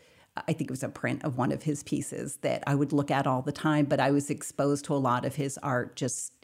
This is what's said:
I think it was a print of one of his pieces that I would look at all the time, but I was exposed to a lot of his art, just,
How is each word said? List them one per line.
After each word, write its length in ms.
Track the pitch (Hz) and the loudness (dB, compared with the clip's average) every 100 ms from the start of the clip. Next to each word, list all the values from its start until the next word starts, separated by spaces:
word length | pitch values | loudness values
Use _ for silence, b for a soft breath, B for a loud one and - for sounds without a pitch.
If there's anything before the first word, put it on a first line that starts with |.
| b b b - | b b b -8
I 180 | - | -4
think 80 | 160 | -2
it 100 | - | -2
was 100 | 131 | -4
a 80 | - | -6
print 340 | - 123 127 | -4 -4 -2
of 140 | - 127 | -2 0
one 140 | 131 | 0
of 100 | 143 | 0
his 220 | 151 143 | -2 -4
pieces 540 | - 147 - - 139 - | -2 -4 -4 -6 -8 -4
that 260 | 143 117 - | -2 -2 0
I 80 | |
would 180 | 139 143 | 2 2
look 200 | 147 139 | 2 2
at 160 | 139 139 | 2 2
all 160 | 131 | 0
the 80 | 135 | -2
time, 340 | 139 156 151 139 | -2 2 4 4
but 140 | 143 | 4
I 100 | 135 | 4
was 220 | 143 143 | 4 2
exposed 540 | 147 - - 143 143 - | -4 -6 0 2 2 0
to 100 | 143 | 2
a 20 | |
lot 280 | 127 123 135 | 2 2 0
of 100 | 135 | -2
his 240 | 139 - | -4 -4
art, 360 | 143 123 120 - | -2 0 -2 -2
just, 380 | 131 - - _ | -4 -4 -8 _